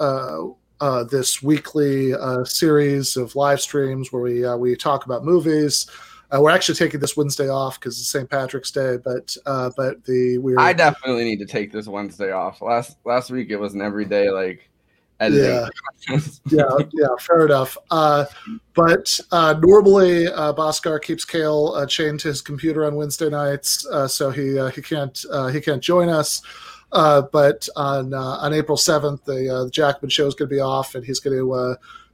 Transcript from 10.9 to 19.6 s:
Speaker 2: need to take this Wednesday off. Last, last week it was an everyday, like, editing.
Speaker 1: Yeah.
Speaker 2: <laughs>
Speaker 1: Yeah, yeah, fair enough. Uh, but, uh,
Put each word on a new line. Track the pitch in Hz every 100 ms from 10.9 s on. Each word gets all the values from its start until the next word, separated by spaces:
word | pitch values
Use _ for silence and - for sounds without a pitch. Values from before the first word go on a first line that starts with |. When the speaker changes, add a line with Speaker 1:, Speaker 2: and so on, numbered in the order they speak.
| 139 131 120
Speaker 2:
need | 117 104
to | 101
take | 117 101
this | 107 107
Wednesday | 101 101 90 98
off. | 92 90 -
Last, | 101 120 120 -
last | 117 123 123
week | 127 104
it | 104
was | 101
an | 98
everyday, | 104 104 98 101 101
like, | 95 92 87 _ _ _ _ _ _
editing. | 110 143 131
Speaker 1:
Yeah. | 123 113 - - - 135
Speaker 2:
<laughs> | 139 151 - 139
Speaker 1:
Yeah, | 151 139 139 151
yeah, | 151 139 123
fair | - 170 156
enough. | 135 127 - _
Uh, | 165 151 147 143 - - - -
but, | - 165 180 - - -
uh, | 170 160 156